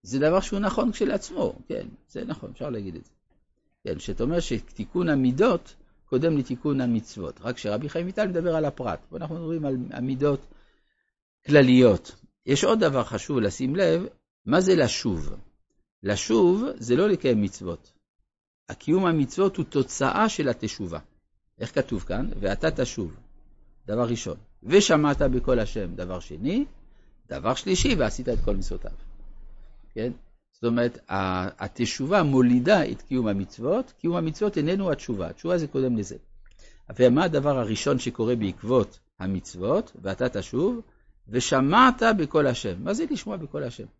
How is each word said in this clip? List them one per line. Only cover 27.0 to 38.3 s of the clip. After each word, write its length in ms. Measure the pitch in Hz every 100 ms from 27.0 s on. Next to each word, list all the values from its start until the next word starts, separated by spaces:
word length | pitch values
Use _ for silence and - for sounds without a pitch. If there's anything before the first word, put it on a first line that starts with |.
| - _ _
דבר 260 | 135 92
שלישי, 420 | 131 - 185 277 208
"ועשית 340 | 113 - 131
את 100 | 113 -
כל 100 | 98
מצוותיו". 360 | 92 - - - - - - - - - - - -
כן? 180 | - 120 120 - _ _
זאת 120 | _
אומרת, 340 | 120 120 120 - _
ה-, 580 | 98 95 92 92 - 98
התשובה 580 | - 117 - 135 202
מולידה 680 | 156 135 123 123 127 202 127
את 100 | -
קיום 260 | - 127 113
המצוות, 640 | 98 95 - 120 208 262 _
קיום 160 | 170 175
המצוות 420 | 160 156 208 208
איננו 340 | 151 190 190
התשובה, 380 | 143 - 107 82
התשובה 280 | - 170 180
זה 100 | 151
קודם 300 | 135 131 117
לזה. 180 | 101 - - - - - - - - -
ומה 240 | 127 123
הדבר 360 | 180 151 143 131
הראשון 400 | 110 110 - 135
שקורה 360 | 123 - 113